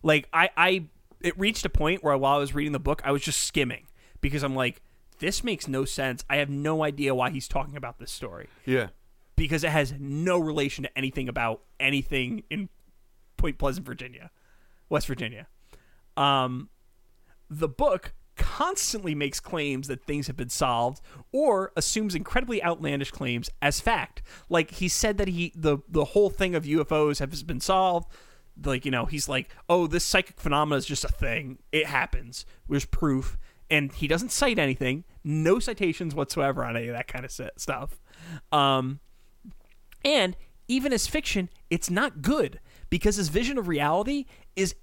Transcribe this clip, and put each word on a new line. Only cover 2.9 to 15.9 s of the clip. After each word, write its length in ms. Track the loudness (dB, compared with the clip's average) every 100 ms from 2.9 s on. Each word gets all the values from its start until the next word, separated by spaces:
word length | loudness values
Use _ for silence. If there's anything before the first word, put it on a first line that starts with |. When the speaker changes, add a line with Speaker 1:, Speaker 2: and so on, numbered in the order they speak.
| -2
Speaker 1:
I 80 | 0
was 100 | 0
just 200 | 0 -2
skimming 440 | 0 0 0 -2 -14 -20 -20 -4
because 220 | -2 0
I'm 140 | -2 0
like, 240 | 0 -2 -20 _ -20 -6
"This 260 | -4 -2
makes 240 | -4 -4 -2
no 160 | -2
sense. 400 | -2 -2 -4 -4 -2
I 60 | -2
have 120 | 0
no 340 | -2 -2 0
idea 320 | -2 0 0
why 160 | 0 0
he's 160 | -2 -2
talking 300 | -4 -4 -8
about 220 | -12 -12
this 120 | -14
story." 380 | -10 -10 -12 -18 -10
Speaker 2:
Yeah. 240 | 0 0 0 -8 _ _ _ 0
Speaker 1:
Because 260 | 2 0
it 80 | 2
has 240 | 2 0 -4
no 400 | -6 -2 2 2
relation 440 | 2 0 -2 -2
to 140 | -6 -4
anything 300 | -4 -4 -4
about 320 | -2 -2 -2 -10 -2
anything 640 | 0 0 0 -2 -2 -6 -6
in 180 | -8 -8 -12 -20 _ _ _ _ -2
Point 220 | -2 0
Pleasant, 280 | -2 -2 -10
Virginia, 440 | -12 -14 -16 -20 _ _ -20 _ _ _
West 180 | -2 -2
Virginia. 400 | -4 -6 -8 -18 -20 -20 -20 _